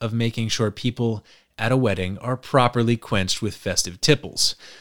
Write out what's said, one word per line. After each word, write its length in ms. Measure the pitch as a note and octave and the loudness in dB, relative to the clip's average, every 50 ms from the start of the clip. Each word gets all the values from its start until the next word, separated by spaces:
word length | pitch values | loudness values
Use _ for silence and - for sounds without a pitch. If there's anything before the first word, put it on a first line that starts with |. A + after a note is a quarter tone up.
of 120 | A#2 A2 A2 | -6 -4 -2
making 360 | A#2 A#2 A#2 - A#2+ A2+ G#2+ | 0 0 0 -2 -2 -2 -2
sure 220 | - - A2+ G#2 | 0 0 0 -2
people 520 | G2+ - - B2 B2 - A#2 A2+ A2 G2+ - _ - _ _ _ _ | -2 -2 -2 -2 -2 0 -2 -2 -2 -4 -8 _ -20 _ _ _ _
at 140 | - A2 A#2 | -2 0 2
a 60 | B2+ | 2
wedding 400 | C3+ B2+ G#2 F#2+ F#2+ F#2 F#2 G2+ - | 4 2 2 2 0 -2 -4 -4 -6
are 180 | - B2 C3 | -6 -6 -6
properly 600 | B2 - - - C3+ A#2+ A#2+ - B2 A2+ A#2 A#2+ | -6 -4 2 2 4 4 4 2 2 2 2 2
quenched 440 | A2+ - - A2+ G2 F#2 F2+ - - | 0 0 0 0 0 2 0 -2 -2
with 140 | A2 G2+ - | -4 -6 -6
festive 460 | - - G2+ F2 - - F#2 F2 - | -4 -6 -4 -2 -2 -2 -4 -4 0
tipples. 540 | - D#3 C#3+ - - D#2+ - - - - - - - - - - | 2 2 2 2 0 -6 -2 0 0 0 0 -4 -14 -20 -20 -20